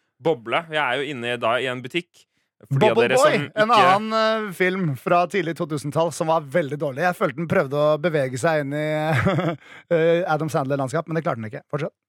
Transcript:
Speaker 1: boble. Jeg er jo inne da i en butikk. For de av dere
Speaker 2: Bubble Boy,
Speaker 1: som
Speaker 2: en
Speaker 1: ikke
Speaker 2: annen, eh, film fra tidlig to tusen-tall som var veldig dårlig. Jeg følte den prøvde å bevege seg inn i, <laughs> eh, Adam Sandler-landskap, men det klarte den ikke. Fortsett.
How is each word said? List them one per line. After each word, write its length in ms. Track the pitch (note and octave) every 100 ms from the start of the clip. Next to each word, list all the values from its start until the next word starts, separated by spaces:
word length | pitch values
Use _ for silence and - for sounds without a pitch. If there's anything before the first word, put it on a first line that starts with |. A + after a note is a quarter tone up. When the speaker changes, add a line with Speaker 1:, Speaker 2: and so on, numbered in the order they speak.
| _ _
Speaker 1:
boble. 440 | C#3 C3+ A2+ C#3 E3
Jeg 100 | D3+
er 160 | C3+ C3
jo 80 | C#3+
inne 220 | C3+ A#2+ B2
da 180 | A#2+ B2
i 60 | C3
en 120 | B2+
butikk. 420 | B2+ E3+ - _ _ _ _ _ -
For 80 | C#3
de 120 | G#3+
av 20 |
dere 220 | A3+ A#3 -
Speaker 2:
Bubble 0 |
Boy, 140 | D4+
Speaker 1:
som 140 | A3+ C#3+ G#3+
Speaker 2:
en 140 | G#3+
Speaker 1:
ikke 140 | A#3+ F3+
Speaker 2:
annen, 180 | G3 A3
eh, 400 | A3 A3 A3 G#3+
film 300 | E3+ F#3 F#3+ E3+
fra 300 | C3 F#3 F3 F3
tidlig 300 | G3 D#3+ D#3+
to 80 | E3+
tusen-tall 460 | D3+ D3+ D#3 E3
som 140 | - D#3+
var 140 | D#3+ C#3+
veldig 320 | D#3+ C#3+ C#3+
dårlig. 240 | D3+ B2+
Jeg 140 | F3+ F3
følte 220 | F3+ B2+
den 80 | E3+
prøvde 240 | F#3+ C#3+
å 220 | C#3+ D3+ D3+
bevege 400 | E3+ D3+ C3 B2+
seg 240 | E3 D#3
inn 120 | C#3
i, 100 | D3 D3+ D3+ D#3 C#3 F#3 G#3
<laughs> 140 | C#4 D#3+ - - _
eh, 320 | E3 E3 E3+ F#3
Adam 200 | D#3 D#3
Sandler-landskap, 580 | D#3+ C3+ C#3 C3 D#3+ D#3+
men 80 | D#3+
det 60 | E3
klarte 160 | B2
den 60 | A2
ikke. 140 | C#3 _
Fortsett. 240 | D3 E3 _